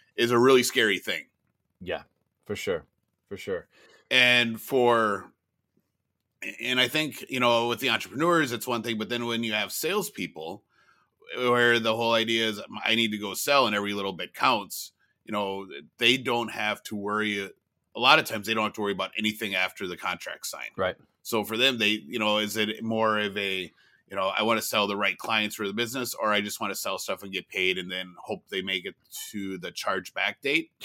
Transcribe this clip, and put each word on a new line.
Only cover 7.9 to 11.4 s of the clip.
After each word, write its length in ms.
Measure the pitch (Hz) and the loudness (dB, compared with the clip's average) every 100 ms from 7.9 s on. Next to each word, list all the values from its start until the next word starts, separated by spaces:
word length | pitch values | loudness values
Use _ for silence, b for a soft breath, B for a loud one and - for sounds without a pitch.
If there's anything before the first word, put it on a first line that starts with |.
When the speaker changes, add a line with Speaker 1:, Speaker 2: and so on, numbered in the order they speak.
| 107 92 113 170 170 139 | 0 -2 -2 2 4 2
Speaker 1:
it's 120 | 117 - | -2 -2
one 160 | 117 | -4
thing, 160 | 117 110 | -2 -4
but 120 | 104 | -4
then 160 | 120 117 | -4 -2
when 180 | 117 | -2
you 80 | 113 | -2
have 220 | 107 98 | -2 -2
salespeople 920 | - 160 202 180 - 90 80 80 107 _ _ _ _ _ _ - | -4 -2 -2 -4 -6 -8 -8 -12 -12 _ _ _ _ _ _ -12
where 440 | 120 | -2